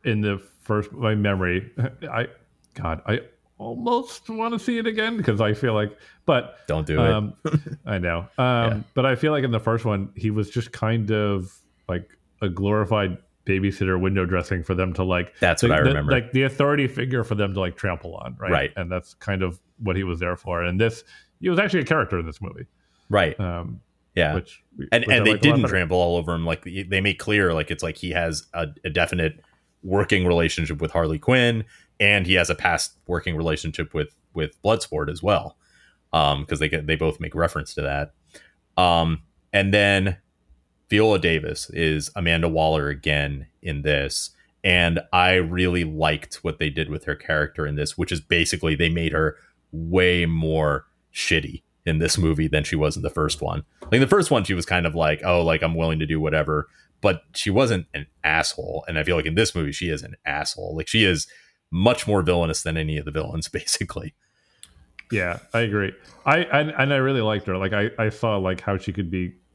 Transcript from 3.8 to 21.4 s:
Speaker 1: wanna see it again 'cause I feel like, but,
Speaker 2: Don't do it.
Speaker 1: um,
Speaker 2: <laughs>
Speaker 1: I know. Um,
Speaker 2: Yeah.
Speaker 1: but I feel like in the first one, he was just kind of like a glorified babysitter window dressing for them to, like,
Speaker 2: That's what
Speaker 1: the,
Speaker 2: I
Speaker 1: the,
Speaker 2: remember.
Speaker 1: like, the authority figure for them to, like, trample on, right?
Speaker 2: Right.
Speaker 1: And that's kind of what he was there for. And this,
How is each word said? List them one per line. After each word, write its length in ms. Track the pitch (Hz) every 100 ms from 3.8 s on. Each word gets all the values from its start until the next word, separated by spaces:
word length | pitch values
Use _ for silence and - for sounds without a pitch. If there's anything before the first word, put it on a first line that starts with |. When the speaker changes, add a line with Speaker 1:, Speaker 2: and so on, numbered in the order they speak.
| 240 240 - - -
Speaker 1:
wanna 280 | 220 226 233
see 200 | - 233
it 80 | 220
again 360 | 214 220 233
'cause 180 | 151 104
I 100 | 107
feel 220 | 107 123
like, 220 | 107 104 - - _
but, 420 | - 131 - - -
Speaker 2:
Don't 200 | 78 151
do 80 |
it. 160 | - 117
Speaker 1:
um, 220 | 107 107 - 160 151
Speaker 2:
<laughs> 260 | 156 147 -
Speaker 1:
I 120 | 98
know. 220 | 87 85
Um, 80 | - -
Speaker 2:
Yeah. 420 | 127 120 113 107 -
Speaker 1:
but 100 | -
I 100 | 131
feel 180 | 123 156
like 120 | 151
in 60 | 131
the 100 | 113
first 240 | 113 113
one, 260 | 113 101 98 -
he 140 | 107
was 180 | 107 101
just 240 | 123 113
kind 380 | - 110 117 104
of 420 | 110 104 98 92 - _ _ -
like 200 | 90 - _ _ _
a 80 | 101
glorified 680 | 87 98 107 95 107 98 90 _ _
babysitter 560 | - 95 98 95 95 92
window 240 | 95 98
dressing 380 | 90 92 85 92
for 120 | 78
them 180 | 90 92
to, 80 | 87
like, 300 | 92 90 87 -
Speaker 2:
That's 220 | 90 82
what 60 | -
Speaker 1:
the, 60 |
Speaker 2:
I 60 | 78
Speaker 1:
the, 60 | 127
Speaker 2:
remember. 240 | 147 73
Speaker 1:
like, 200 | 131 120
the 120 | 131
authority 420 | 135 135 143 147 131
figure 380 | 127 127 127
for 100 | 110
them 180 | 104 101
to, 60 | 95
like, 160 | 92 -
trample 380 | 98 85 87 82
on, 200 | 64 -
right? 120 | 92
Speaker 2:
Right. 180 | 82 69 -
Speaker 1:
And 140 | 85
that's 220 | 90 -
kind 280 | _ - 95
of 180 | 92 85 _ _
what 180 | 101 90
he 80 |
was 160 | 95 82
there 160 | 87 90
for. 260 | - 85
And 180 | 87 92
this, 240 | 113 113 - - _ _